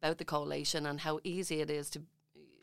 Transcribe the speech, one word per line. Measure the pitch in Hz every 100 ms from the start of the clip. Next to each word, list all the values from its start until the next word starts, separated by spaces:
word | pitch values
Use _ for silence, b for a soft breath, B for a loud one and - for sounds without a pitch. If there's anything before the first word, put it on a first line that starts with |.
about | 156 165
the | 165
coalition | 151 147 147 147 160 147
and | 147
how | 156 156
easy | - 180 175 156
it | 151
is | 147 143
to, | 151 156 _ _ 147 143 -